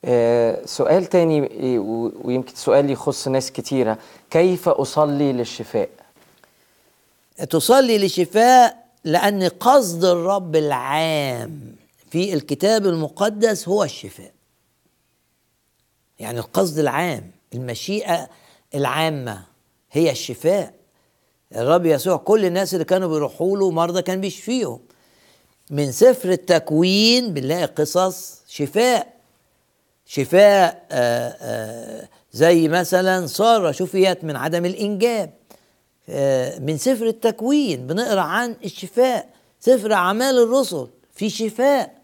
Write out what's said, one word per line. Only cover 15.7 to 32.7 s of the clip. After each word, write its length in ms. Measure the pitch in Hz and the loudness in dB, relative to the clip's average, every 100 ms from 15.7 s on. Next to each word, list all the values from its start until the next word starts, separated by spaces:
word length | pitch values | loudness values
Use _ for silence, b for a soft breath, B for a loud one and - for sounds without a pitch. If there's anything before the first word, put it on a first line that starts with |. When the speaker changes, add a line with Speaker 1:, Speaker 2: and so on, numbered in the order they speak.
| _ _ _ _ _ | _ _ _ _ _
Speaker 2:
يعني 200 | 110 120 | -10 -8
القصد 400 | 107 - 190 151 | -6 -2 -2 -2
العام، 520 | 147 131 175 123 90 _ _ | -2 -2 -4 -6 -12 _ _
المشيئة 760 | 120 127 113 - 208 208 170 131 b b b _ 143 | -12 -10 -10 -8 -8 -4 -4 -6 b b b _ -4
العامة 680 | 139 139 160 147 123 101 90 _ _ _ _ | -2 -2 -2 -4 -8 -12 -16 _ _ _ _
هي 200 | 147 165 | 0 0
الشفاء. 640 | 127 - 120 160 196 139 _ _ _ _ _ _ _ _ - | 0 -8 -4 0 0 -2 _ _ _ _ _ _ _ _ -4
الرب 300 | 123 175 165 | 2 2 4
يسوع 320 | 147 185 170 | 2 2 -2
كل 280 | - 214 190 | 2 2 2
الناس 280 | 175 196 | 0 -2
اللي 120 | 185 160 | -4 0
كانوا 220 | 185 185 | 0 0
بيروحوا 500 | 156 143 - 175 202 | -2 -4 -4 -2 0
له 140 | 190 | 0
مرضى 300 | 165 170 180 | 0 -2 -2
كان 200 | 180 190 | -4 -4
بيشفيهم. 580 | 196 - - 254 180 117 _ b b b b b b b _ | -6 -8 -6 -4 -4 -8 _ b b b b b b b _
من 220 | 143 143 | -4 -4
سفر 380 | 123 240 254 185 | 4 4 4 -2
التكوين 1000 | 185 - 170 - 151 180 196 220 247 240 | -4 2 0 2 0 2 4 4 2 0
بنلاقي 320 | 151 131 170 160 | -6 -4 -4 -4
قصص 760 | - 151 175 190 185 - - _ | -2 -2 0 -2 -4 -16 -20 _
شفاء، 680 | - 143 208 247 233 - _ _ _ _ _ _ _ _ _ _ | -8 -4 0 0 0 -4 _ _ _ _ _ _ _ _ _ _
شفاء، 800 | - 131 180 208 202 175 - _ | -6 2 6 6 6 2 0 _
آه، 440 | 135 120 120 120 - | -2 0 0 -4 -10
آه، 640 | 120 113 110 117 113 110 - b _ | -8 -8 -8 -12 -14 -16 -16 b _
زي 340 | 113 160 170 | 2 4 6
مثلًا 600 | 160 | 4